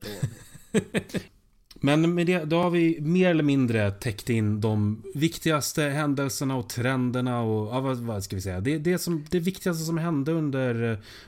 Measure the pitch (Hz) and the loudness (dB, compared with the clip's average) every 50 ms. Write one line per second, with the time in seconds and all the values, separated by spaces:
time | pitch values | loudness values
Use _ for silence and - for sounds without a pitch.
0 | - 104 104 - - - - - - - - - - - - 214 202 - - 220 | -12 -10 -8 -6 -6 -6 -8 -10 -20 -20 -20 -20 -12 -2 -2 -2 -2 0 -6 -6
1 | - - - - - - _ _ _ _ _ _ _ _ - - - 139 147 156 | -6 -4 -8 -8 -8 -10 _ _ _ _ _ _ _ _ -10 -2 2 2 4 4
2 | 165 170 175 175 170 165 180 180 156 151 165 170 180 180 170 175 165 165 160 147 | 4 4 2 2 2 2 2 0 0 0 0 2 2 2 2 4 4 2 2 0
3 | 147 151 175 185 185 180 170 156 151 143 139 139 131 117 113 110 104 101 98 - | 0 2 4 4 4 6 4 4 4 4 4 4 4 2 2 2 2 2 0 -2
4 | - 120 101 - - - 120 113 107 104 107 107 107 110 110 104 104 101 107 - | -4 -6 -6 -4 -2 -2 0 2 2 2 0 2 2 2 2 2 2 0 0 -2
5 | - - - 139 151 165 165 - - 165 156 143 131 - - 165 151 143 135 151 | -6 -10 -4 0 0 0 0 0 -2 0 0 0 0 -2 -2 -2 -2 0 0 0
6 | 156 147 139 139 139 135 - - 143 135 135 127 113 - - 120 113 127 135 127 | 0 0 0 0 -2 -2 -2 -2 -2 -2 -2 -2 -4 -4 -4 -2 0 0 0 2
7 | 123 123 120 127 127 127 123 120 117 110 110 110 107 104 120 131 135 135 131 123 | 0 0 0 0 0 0 0 0 0 0 0 0 -2 -2 -2 -2 -2 -2 -2 -2
8 | 120 117 110 101 98 - 107 95 90 98 90 92 98 135 156 160 151 175 180 175 | -4 -4 -4 -4 -4 -4 -6 -4 -4 -4 -4 -2 -2 0 -2 0 0 0 0 0
9 | - 175 175 156 151 156 - 180 165 190 190 - - 185 170 160 160 160 165 160 | 0 -2 -2 -4 -2 -2 -2 0 0 0 -4 -2 -2 -2 -2 -2 -2 -2 -2 -2
10 | 160 170 165 139 135 151 165 165 156 143 135 135 131 127 117 113 117 117 113 104 | 0 0 0 0 0 0 0 0 0 0 0 0 0 0 0 0 0 0 -2 -4
11 | - - - - - | -6 -14 -20 -20 -20